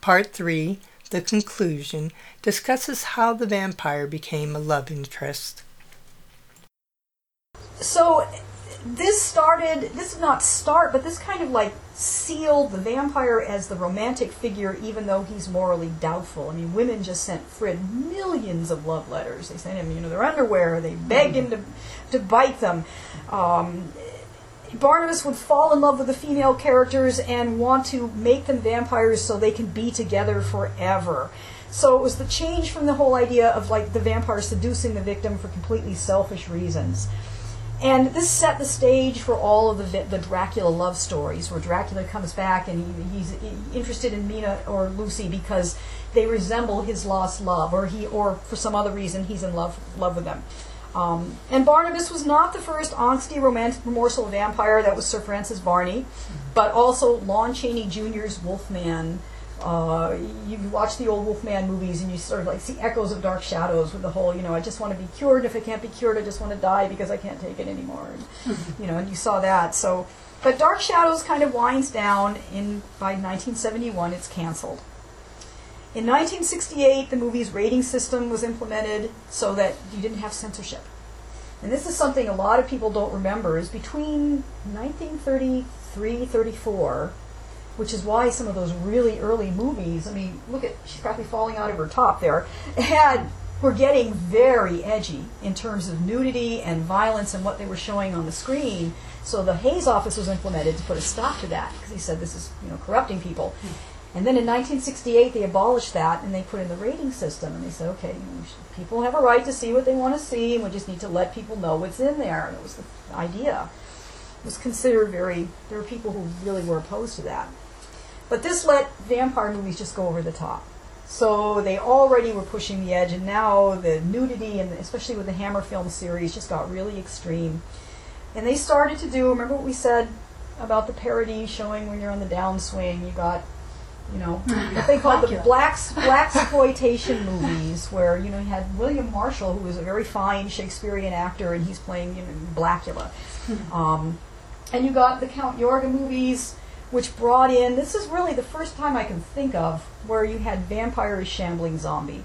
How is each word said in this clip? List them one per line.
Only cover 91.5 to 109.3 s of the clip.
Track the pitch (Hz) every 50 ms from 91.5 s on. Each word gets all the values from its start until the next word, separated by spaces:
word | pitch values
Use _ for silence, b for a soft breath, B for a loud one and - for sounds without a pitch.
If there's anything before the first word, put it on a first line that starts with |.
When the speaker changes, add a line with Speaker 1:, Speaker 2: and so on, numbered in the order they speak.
| 220
Speaker 2:
out | 214 214 214
of | 196 170
her | 156 156
top | - - 247 196 165 -
there, | - 160 147 165 - B B B B B B
had, | - 240 254 294 302 302 285 262 240 - - - - - - - - -
were | 269 226
getting | 196 269 277 285 269 233 220 208
very | 175 175 175 190 220 247 262 254 233 202 185 175 170 185
edgy | 202 214 220 190 - 160 135 160 226 - - -
in | 202 185
terms | - - 226 208 202 170 185
of | 170 160 175
nudity | 185 220 247 262 262 247 247 240 233 233 -
and | - 170 165 160 165
violence | 165 190 196 220 220 220 214 202 202 -
and | 190 185
what | 202 202 -
they | 208
were | 196 185
showing | 180 - - 202 202 196 190 185
on | 170 165
the | 160 165
screen. | - - 247 262 285 294 247 202 175 170 165 165 B B B B B B
So | - - 202 185
the | 185 185
Hays | 170 202 254 320 359 -
Office | 269 226 202 208 214 - 220
was | 190 185
implemented | 196 180 - 202 180 160 151 160 160
to | 160 -
put | - 180 156
a |
stop | 160 - - 233 233 277 294 -
to | -
that, | 165 165 - - - -
because | - - -
he | 220 190
said, | - - 160 170
"This | 170 165 -
is, | - - - - - -
you | 170
know, | 165 160 -
corrupting | - 202 240 262 - 202 180
people." | 165 180 160 156 151 - - B B 190 151 B B B B B B - -
And | 180 190
then | 247 262 254
in | 233
nineteen | 233 233 247 262 - 294 262
sixty-eight, | - - 262 - - 247 233 233 240 254 247
they | 233 202
abolished | 185 175 190 196 233 254 240 - - -
that, | 180 160 160 170 170 -
and | 202 190
they | 185 185
put | - - 202
in | 185 175
the | 170
rating | 180 202 226 294 330 302 262 254
system, | - 185 156 - - - 156 -
and | 170 -
they | 262
said, | 165 - 165 170
"Okay, | 190 - - 170
you | 185
know, | 180 190 - - 175
we | 165
should, | - - - - - -
people | - 175 165 220 233 240
have | 247 254
a | 311
right | 277 247